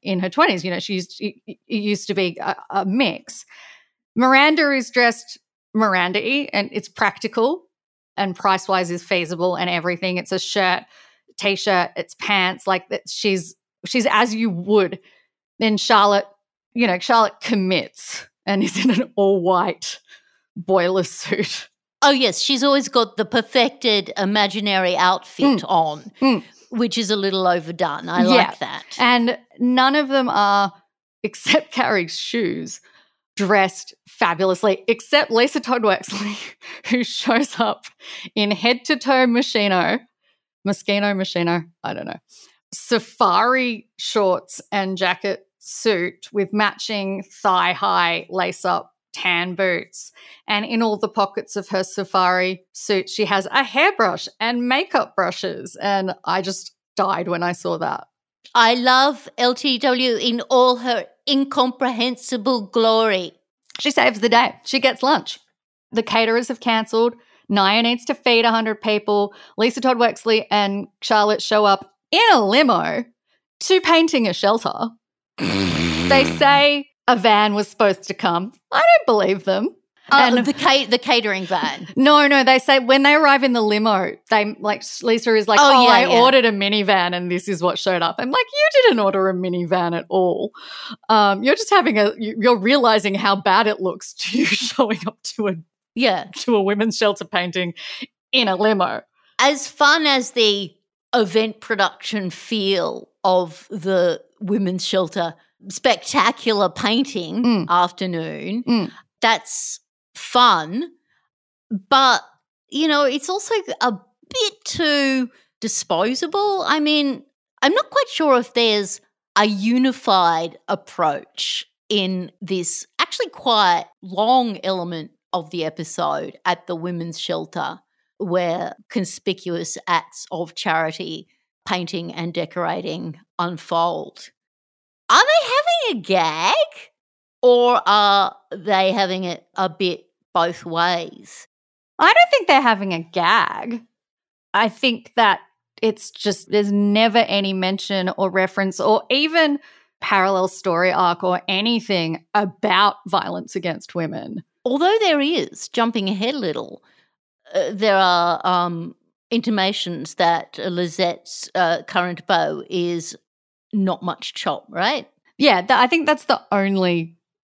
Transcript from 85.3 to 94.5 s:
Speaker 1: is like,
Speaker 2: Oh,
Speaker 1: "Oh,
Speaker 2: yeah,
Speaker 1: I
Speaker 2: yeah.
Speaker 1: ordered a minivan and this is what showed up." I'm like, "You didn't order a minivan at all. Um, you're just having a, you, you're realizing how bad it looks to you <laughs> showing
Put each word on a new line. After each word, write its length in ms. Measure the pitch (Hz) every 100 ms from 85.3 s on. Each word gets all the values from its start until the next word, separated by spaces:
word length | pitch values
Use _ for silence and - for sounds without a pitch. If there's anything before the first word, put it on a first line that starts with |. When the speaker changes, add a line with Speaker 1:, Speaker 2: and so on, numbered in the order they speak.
Speaker 1:
is 120 | 220 208
like, 140 | 262
Speaker 2:
Oh, 100 | 294
Speaker 1:
"Oh, 80 | 269
Speaker 2:
yeah, 60 | 247
Speaker 1:
I 100 | 240 262
Speaker 2:
yeah. 160 | 240
Speaker 1:
ordered 240 | 254 262 233
a 40 |
minivan 640 | 202 196 214 196 190 175
and 160 | 180 180
this 160 | 175 196
is 160 | 180
what 160 | 175 185
showed 220 | - 180
up." 140 | 170 -
I'm 120 | 247
like, 160 | 453 494
"You 320 | 571 605 587
didn't 160 | 494 240
order 280 | 196 196 190
a 60 |
minivan 600 | 180 185 175 170 180 170
at 120 | 170 -
all. 440 | 190 180 - 214 - - - - 226 -
Um, 320 | 220 202 196
you're 140 | 247 415
just 120 | 440
having 300 | 403 339 214
a, 160 | 208 -
you, 200 | 214 226
you're 160 | 233 233
realizing 560 | 208 277 240 220 196 196
how 200 | 214 196
bad 300 | 202 190 214
it 140 | 208
looks 320 | 185 190 -
to 240 | - 202 214
you 60 |
<laughs> 20 |
showing 540 | -